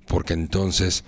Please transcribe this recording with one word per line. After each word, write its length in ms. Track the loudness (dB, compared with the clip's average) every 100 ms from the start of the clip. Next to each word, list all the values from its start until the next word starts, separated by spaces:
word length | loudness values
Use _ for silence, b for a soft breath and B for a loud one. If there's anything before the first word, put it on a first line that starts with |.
| -2
porque 260 | -2 0
entonces 680 | -2 0 0 0 2 0 0